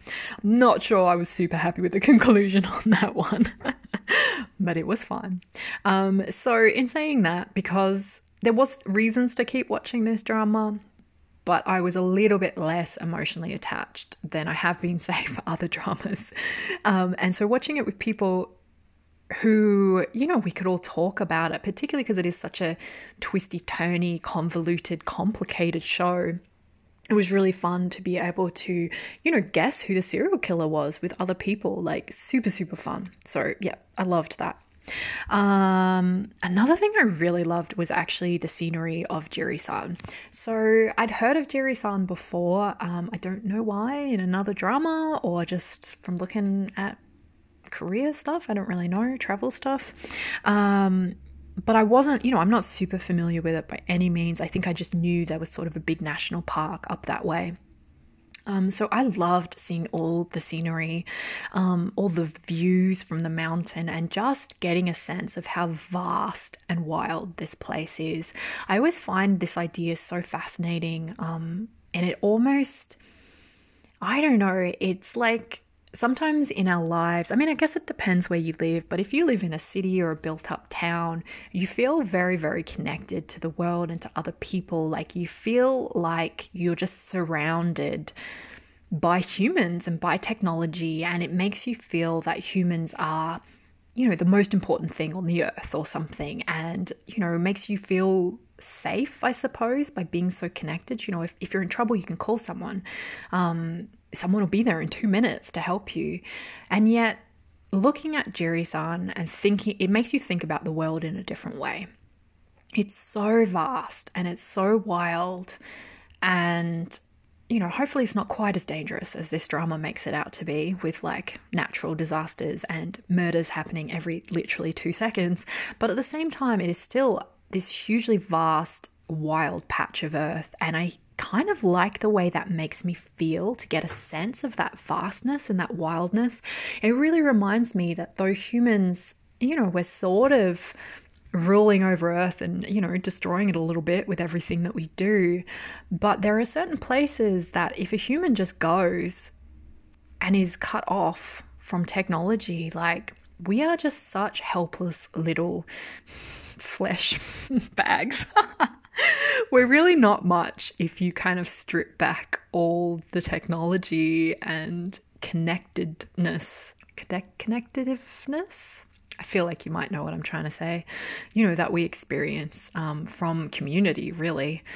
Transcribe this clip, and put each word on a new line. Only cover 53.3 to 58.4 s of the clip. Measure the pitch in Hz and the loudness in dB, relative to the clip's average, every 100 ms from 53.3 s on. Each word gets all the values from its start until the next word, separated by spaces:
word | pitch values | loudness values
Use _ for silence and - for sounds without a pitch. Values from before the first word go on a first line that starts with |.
| 170 | 0
with | 165 | 0
it | 160 - | -2 -4
by | - - | -10 -2
any | 175 180 | 2 4
means. | 170 170 165 | 2 0 -2
I | 160 | -2
think | 190 185 | -2 -2
I | |
just | 170 165 | -2 -2
knew | 175 170 175 165 | 0 2 2 0
there | 160 | -4
was | 160 | -6
sort | - 165 | -6 -6
of | 160 | -4
a | |
big | 160 160 | -2 -2
national | 151 151 - 175 | -4 -4 -4 -4
park | - - 156 156 - | -4 -4 -4 -6 -8
up | 175 - | -8 -4
that | - | -4
way. | - 165 180 175 _ _ _ _ _ _ _ - | -2 -2 -4 -8 _ _ _ _ _ _ _ -14